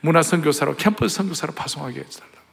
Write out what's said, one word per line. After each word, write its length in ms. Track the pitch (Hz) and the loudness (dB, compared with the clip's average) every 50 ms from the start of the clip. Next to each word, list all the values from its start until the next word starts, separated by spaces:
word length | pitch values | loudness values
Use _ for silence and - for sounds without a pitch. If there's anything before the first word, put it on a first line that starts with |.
문화 200 | - 156 165 165 | 2 6 4 4
선교사로 540 | 151 - 185 170 151 151 143 147 147 143 139 | 4 4 2 2 4 2 2 2 0 -2 -2
캠퍼스 400 | - - 214 214 - 123 101 - | 2 2 0 2 2 0 0 0
선교사로 380 | - - 95 165 - - 139 147 | -2 -4 -4 -4 -6 -6 -8 -8
파송하게 460 | - - 139 - 147 143 131 123 135 | -8 -8 -8 -8 -8 -8 -10 -10 -12
해달라. 320 | - - - - - - _ - _ _ | -14 -14 -16 -20 -20 -20 _ -20 _ _